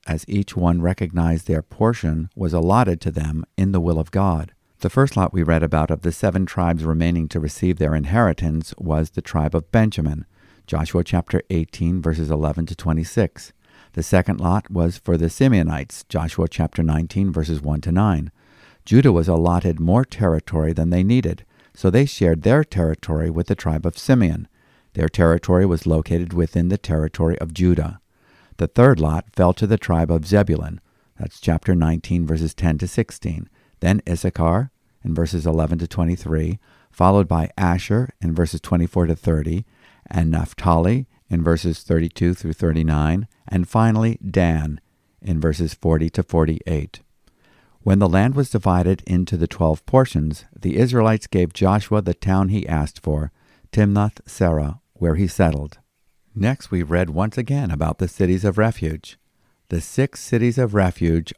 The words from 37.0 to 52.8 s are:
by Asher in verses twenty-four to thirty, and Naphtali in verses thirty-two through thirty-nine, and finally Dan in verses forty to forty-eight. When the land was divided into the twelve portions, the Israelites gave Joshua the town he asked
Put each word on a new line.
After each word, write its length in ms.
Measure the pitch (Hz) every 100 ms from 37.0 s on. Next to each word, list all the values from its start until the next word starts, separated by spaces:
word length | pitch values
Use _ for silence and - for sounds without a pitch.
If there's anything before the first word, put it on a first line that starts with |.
| 92 101 90
by 240 | 85 80 -
Asher 520 | 90 90 - 104 127 -
in 120 | 87
verses 280 | 80 85 82
twenty-four 460 | - 87 85 92 85
to 80 | 80
thirty, 500 | 87 78 73 85 113 _ _ _ -
and 240 | - 80
Naphtali 760 | 80 82 - 90 82 87 123 131 _ _
in 140 | 85
verses 400 | 82 82 87 78
thirty-two 500 | - 82 85 - 87
through 200 | 90 82
thirty-nine, 760 | 78 85 80 80 76 76 90 110 _ -
and 200 | 95 85
finally 500 | 113 113 110 113 - 98
Dan 520 | 95 87 80 76 73 - _ _ _
in 180 | - 82
verses 340 | 80 76 82
forty 360 | - 85 78 82
to 120 | -
forty-eight. 800 | - 85 80 80 - 78 73 - _ _ _ _ _ _ _ _
When 180 | 104 98
the 100 | 98
land 240 | 92 117
was 160 | 135 131
divided 540 | 110 95 90 90 95 -
into 320 | 90 90 90
the 80 | 82
twelve 400 | - 82 78 -
portions, 600 | 127 131 - 78 76 - -
the 180 | 90 76
Israelites 500 | 123 123 110 110 -
gave 260 | 95 87
Joshua 480 | - 95 104 - 107
the 140 | 90 87
town 340 | 98 95 95
he 180 | 104 -
asked 320 | 80